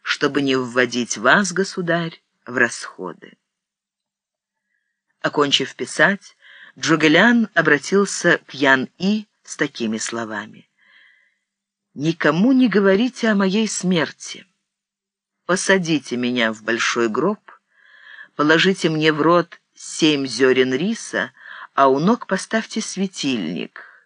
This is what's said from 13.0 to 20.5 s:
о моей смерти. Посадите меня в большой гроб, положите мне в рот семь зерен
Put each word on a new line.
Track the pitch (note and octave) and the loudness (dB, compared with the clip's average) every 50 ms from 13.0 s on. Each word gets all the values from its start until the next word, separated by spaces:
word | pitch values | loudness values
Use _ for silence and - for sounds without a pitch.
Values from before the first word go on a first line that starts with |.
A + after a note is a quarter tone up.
| B3 B3+ - - - | 0 -4 -4 -4 -2
о | A3+ G#3+ | -2 0
моей | G3 G3 F#3+ F#3 A3 A3 | 0 0 0 0 -2 -2
смерти. | G3 - - - F#3 F#3 E3 C#3 - - _ - - - - - _ _ _ _ _ _ _ _ _ _ _ _ _ _ _ _ _ _ _ _ | -4 -6 -4 -2 -2 -2 -2 -2 -4 -8 _ -18 -18 -18 -18 -20 _ _ _ _ _ _ _ _ _ _ _ _ _ _ _ _ _ _ _ _
Посадите | - F3 F3+ - - F#3+ F#3+ F3 D#3 E3 C#3 - - B2 | -2 -2 -2 2 2 2 2 2 0 -2 -2 -2 -4 -6
меня | A#2+ B2 B2 B2 B2 A2+ A2+ A2 | -4 -2 -2 0 0 0 0 -2
в | A2 A2 | -4 -4
большой | A#2 A#2 A2+ - - - B2 A#2 A2+ | -4 -2 -2 -2 -2 0 0 0 2
гроб, | G#2+ B2 D3 G3 G#3+ _ _ - - _ _ _ _ _ _ _ - - - - - - - _ _ | 2 0 0 0 -2 _ _ -20 -20 _ _ _ _ _ _ _ -20 -20 -20 -20 -20 -20 -20 _ _
положите | - D3 D3+ D#3+ E3 E3+ F#3+ G3 - - E3 | -2 4 4 4 4 4 2 0 0 -2 -2
мне | D#3+ D#3 D#3 D#3+ | 0 2 2 2
в | D#3 D3 | 2 2
рот | D3 D#3+ F3 F3 E3+ _ - _ _ _ _ | 2 4 4 4 2 _ -10 _ _ _ _
семь | _ - - - - D#3+ D#3 D3+ C#3 C#3 | _ -16 -14 -2 2 2 2 2 2 -2
зерен | C3 A2+ A2+ C3+ C3 | -6 0 2 4 4